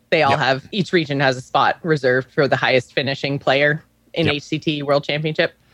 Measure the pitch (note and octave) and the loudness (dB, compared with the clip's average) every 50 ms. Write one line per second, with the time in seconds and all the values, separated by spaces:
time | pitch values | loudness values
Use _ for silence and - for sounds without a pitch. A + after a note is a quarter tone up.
0 | _ _ - D#3+ D3 C#3 C#3 D3+ C3 B2+ C3+ C3 - - - G#3+ D#3 - - F3 | _ _ 0 2 2 2 2 2 2 0 0 -2 -4 -6 -6 -6 -2 0 0 0
1 | D#3+ C3 C#3+ C3+ D3 C3 B2+ B2+ - - - C#3+ B2 G#2 - - - E3+ D#3 C#3+ | 0 0 -2 0 0 0 0 -2 -4 -4 0 2 2 2 0 -2 -2 -2 -2 0
2 | C3+ C3 B2+ C3 B2+ - _ - C#3+ B2+ C3+ - D3 A#2 C3 C3 - - - - | 2 2 2 0 0 -2 _ 0 0 2 0 0 2 2 2 2 0 -2 -4 -4
3 | C3+ C3+ C3+ - - C#3 C#3+ C#3 - C#3+ C3 C#3 C#3+ D3 D3+ D#3 - _ _ _ | -4 -4 -4 -4 -4 -4 -6 -4 0 0 2 2 2 2 0 -2 -6 _ _ _
4 | _ _ - E3 E3 E3 D3 D3 - - D#3 D#3 - E3+ D3+ D3 C#3+ C#3 C#3 C#3+ | _ _ -4 -2 0 0 -2 -2 -4 -6 -6 -6 -4 -4 -4 -4 -2 0 0 0
5 | D3 - D3 D3 D#3 D#3+ D#3 - E3+ - - _ _ _ | 0 -2 -4 -4 -4 -4 -2 -2 -2 -2 -4 _ _ _